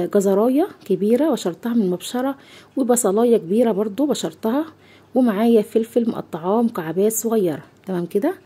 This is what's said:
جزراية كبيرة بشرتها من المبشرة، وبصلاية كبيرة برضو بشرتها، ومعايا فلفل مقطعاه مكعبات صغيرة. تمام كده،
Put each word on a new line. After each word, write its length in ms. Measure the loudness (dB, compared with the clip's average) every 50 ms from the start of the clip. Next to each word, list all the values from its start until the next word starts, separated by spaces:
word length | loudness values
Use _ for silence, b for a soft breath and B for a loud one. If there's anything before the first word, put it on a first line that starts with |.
| 0 0 0
جزراية 540 | 2 2 2 2 2 2 2 2 0 0 -2 -6 -10 -6
كبيرة 460 | -4 -2 0 2 2 2 2 2 0
بشرتها 440 | 0 0 -2 -4 -6 -6 -6 -2 0
من 80 | 0
المبشرة، 540 | 0 0 -2 -4 -6 -6 -6 -4 -4 -4 -6 B B B B B B B _
وبصلاية 600 | -2 0 2 2 2 2 2 2 2 4 4 4
كبيرة 360 | 2 2 0 0 2 2 2
برضو 340 | 2 0 -2 -4 -2 -2 -2
بشرتها، 580 | -2 -2 -4 -4 -8 -8 -6 -4 -2 -2 -2 -4 -6 -12 B B B B B B B 0
ومعايا 480 | 2 2 2 2 2 2 4 4 4
فلفل 480 | 2 2 0 -2 -2 0 0 0 0 0
مقطعاه 520 | -2 -6 -8 -10 -10 -6 -2 0 0 2
مكعبات 500 | 0 0 -2 -4 -6 -4 -2 0 0 0
صغيرة. 500 | -2 -2 -4 -2 0 0 0 0 -2 -6 -10 -16 _ _ _
تمام 200 | -8 -6 -6 -4
كده، 280 | -4 -2 -2 -2 -2 -4 B B